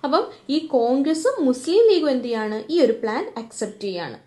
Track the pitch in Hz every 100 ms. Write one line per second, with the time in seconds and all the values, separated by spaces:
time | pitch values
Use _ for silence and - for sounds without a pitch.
0 | 285 311 480 - - 285 320 262 233 262
1 | 277 320 453 539 277 254 - 370 453 370
2 | 302 262 240 226 214 214 - 330 254 220
3 | 220 220 427 - 226 - 208 202 202 175
4 | 156 110